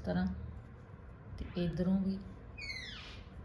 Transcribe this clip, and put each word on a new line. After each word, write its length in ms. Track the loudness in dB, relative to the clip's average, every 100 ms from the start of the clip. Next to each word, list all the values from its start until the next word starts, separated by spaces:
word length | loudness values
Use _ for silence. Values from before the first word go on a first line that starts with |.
| 2
ਤਰ੍ਹਾਂ, 220 | 4 4 2 -4 -6 -10 -12 -12 -12 -12 -12 -8 -6
ਤੇ 60 | -2 2
ਇੱਧਰੋਂ 360 | 4 6 6 6
ਵੀ 180 | 6 2 -2 -10 -10 -8 -6 -4 -6 -8 -8 -10 -10 -10